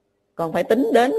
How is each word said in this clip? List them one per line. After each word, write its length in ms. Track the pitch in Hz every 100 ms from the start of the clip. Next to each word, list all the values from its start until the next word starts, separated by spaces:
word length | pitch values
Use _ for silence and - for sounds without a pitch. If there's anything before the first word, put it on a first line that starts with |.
| _ _ _
Còn 180 | - 165
phải 120 | 180
tính 260 | 180 226 440
đến 200 | 240 247